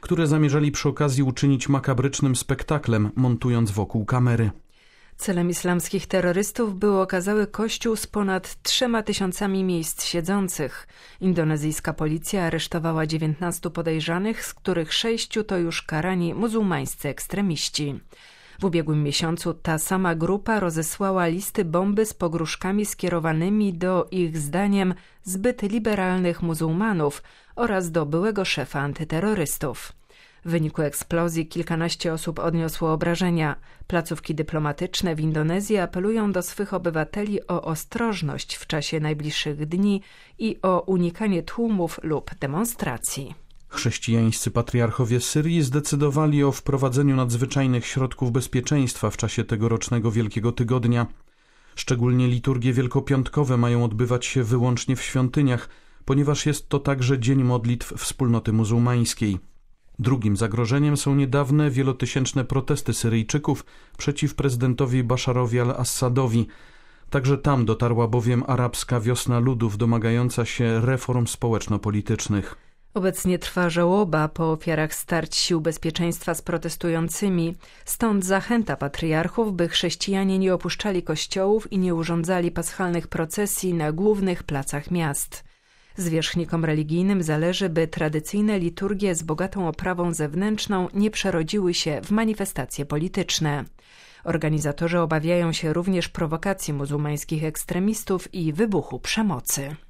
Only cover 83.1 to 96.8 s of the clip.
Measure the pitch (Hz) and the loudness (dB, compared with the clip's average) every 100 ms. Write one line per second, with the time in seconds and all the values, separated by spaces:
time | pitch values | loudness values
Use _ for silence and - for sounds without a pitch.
83.1 | - 160 - 202 - 185 170 151 156 202 | -4 -4 -2 -2 0 -2 0 0 2 2
84.1 | 208 190 175 - 143 135 147 147 175 160 | 2 2 -2 -2 -4 -4 -6 -2 -2 0
85.1 | 139 - - - _ _ _ _ - 180 | -2 -6 -10 -20 _ _ _ _ -6 -2
86.1 | 160 156 - 165 170 160 156 151 165 185 | 0 0 -2 -2 0 0 0 0 0 2
87.1 | 196 160 151 165 185 196 165 160 160 156 | 2 0 0 0 0 0 0 0 0 -2
88.1 | 151 156 202 214 208 175 165 196 202 202 | -2 -4 0 0 2 -2 -2 -4 0 0
89.1 | 165 160 160 190 202 170 156 180 175 175 | -2 -2 -2 -2 -2 -4 -2 -4 -2 -2
90.1 | 160 151 156 208 214 - 202 180 196 208 | -2 -2 0 0 -2 -2 -2 -2 0 0
91.1 | 208 196 170 160 208 180 175 - 143 - | 0 -2 0 0 0 0 0 -2 -4 0
92.1 | 208 226 214 196 - 135 - 143 147 175 | 0 0 -2 -4 -4 -6 -6 -4 -2 -2
93.1 | 202 170 - 156 147 98 - - - - | -2 -2 0 0 -2 -6 -14 -20 -20 -20
94.1 | - - 170 156 151 147 143 170 175 165 | -14 -4 -2 0 0 -2 -2 0 2 2
95.1 | 160 156 175 170 160 165 156 175 185 165 | 0 2 2 2 0 -2 0 0 0 -2
96.1 | - 165 160 202 190 - 147 | -4 -4 -2 -2 -4 -4 -4